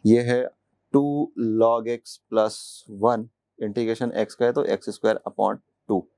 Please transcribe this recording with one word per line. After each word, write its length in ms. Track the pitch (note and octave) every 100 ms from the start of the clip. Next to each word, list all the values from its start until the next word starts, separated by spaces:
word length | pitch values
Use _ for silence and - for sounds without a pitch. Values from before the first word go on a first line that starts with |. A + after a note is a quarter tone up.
| G#2+
ये 160 | A#2
है 220 | A#2+ B2 B2+ _ _ _ _
टू 380 | C#3 C#3+ D3 D3 - A2+ A2
log 280 | A2+ A#2 A2+
x 280 | A#2 - - _
plus 240 | A2 G#2+ - - - - G2+
one, 240 | A2 A#2 A#2 _ _ _
इंटीग्रेशन 520 | A2 G#2 A2+ A2+ A#2+ A2
x 100 | G#2+ -
का 100 | A#2+
है 80 |
तो 100 | B2 -
एक्स 240 | G#2 -
स्क्वायर 300 | - A2 A2 -
upon 280 | - G2+ G#2 _ _ -
टू 160 | G2 -